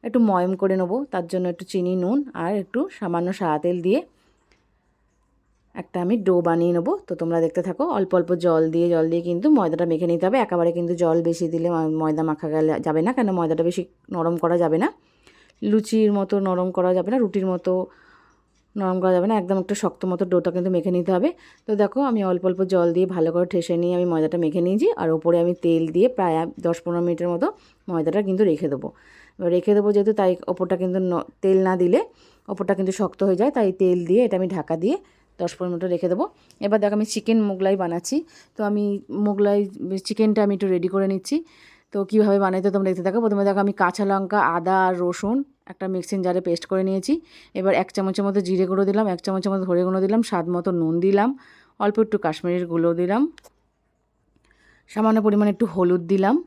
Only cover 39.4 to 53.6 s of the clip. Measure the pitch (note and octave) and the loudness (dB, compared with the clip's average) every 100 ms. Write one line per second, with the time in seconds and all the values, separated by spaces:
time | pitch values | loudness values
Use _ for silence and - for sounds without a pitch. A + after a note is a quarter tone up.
39.4 | G3+ G3+ G3+ G3 F3+ F#3+ - A3 A3 G#3 | 2 2 0 -6 -8 -6 -6 0 2 2
40.4 | G3+ G3 G3 F3+ F3+ F#3+ G3 F#3+ - D4+ | 2 0 0 0 0 0 0 -2 -2 -4
41.4 | E4 _ - _ _ G3+ G3 G#3+ G#3+ G3+ | -6 _ -20 _ _ -6 0 2 4 4
42.4 | G3 F#3 G3 G3 F#3+ F#3 F3+ G3+ A3+ G3+ | 2 0 0 0 0 0 -2 0 0 2
43.4 | G3 G3 G3+ G3 F3+ F3+ G3 G3 G3 G#3 | 0 2 0 2 0 0 -2 0 0 0
44.4 | C#3 E3+ E3+ F#3+ F#3 F3+ F3+ F3 G3+ B3+ | 2 0 0 2 2 0 -2 -2 -2 -2
45.4 | C#4 _ - F#3 F#3+ F#3 F3+ G3 F3+ F3+ | -4 _ -20 -10 -6 -6 -4 -2 0 -2
46.4 | F3+ E3+ - F#3+ F#3+ F#3+ F#3 D#4+ - - | -2 -4 -2 -2 0 -2 -2 -2 -4 -20
47.4 | - - F#3+ E3 F#3 - F#3+ F#3 G3 G3 | -12 -2 0 0 0 -2 -2 -2 0 -2
48.4 | F3+ F#3 F#3 F#3+ G3 G3+ G#3+ F3 - F#3+ | 0 0 0 0 0 0 0 -2 -4 -4
49.4 | G3 G3 F#3 F3 F3+ F#3+ G3 A3 A3+ F#3+ | -2 -2 0 0 2 0 2 2 0 -2
50.4 | E3 F3 F3 F3 D#3+ E3 F#3+ G3 A3+ C4+ | -2 -2 -2 0 0 2 2 2 0 -2
51.4 | - - _ _ G#3 G#3 A3 G#3 E3 D#3 | -14 -20 _ _ -2 0 0 0 -2 -4
52.4 | F3+ F3+ F3 E3 E3+ E3+ F3 G#3 D#4 - | -4 -2 -2 0 0 0 0 0 0 -4
53.4 | - _ | -20 _